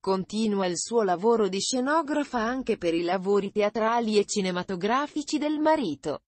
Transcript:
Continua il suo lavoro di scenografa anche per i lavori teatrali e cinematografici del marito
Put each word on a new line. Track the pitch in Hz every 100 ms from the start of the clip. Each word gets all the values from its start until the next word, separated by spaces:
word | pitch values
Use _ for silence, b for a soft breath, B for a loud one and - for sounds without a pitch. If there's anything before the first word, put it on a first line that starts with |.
Continua | - 190 185 208 220 202 185
il | 165
suo | - 233
lavoro | 202 170 208 233 202
di | 190
scenografa | - 262 254 311 285 302 285 247
anche | 220 254 247 226
per | 175
i | 165
lavori | 170 185 185 202 196
teatrali | 214 208 220 220 233 226 214
e |
cinematografici | 202 - 190 180 180 185 196 254 294 - 294 302
del | 294 302
marito | 302 320 208 143 160 139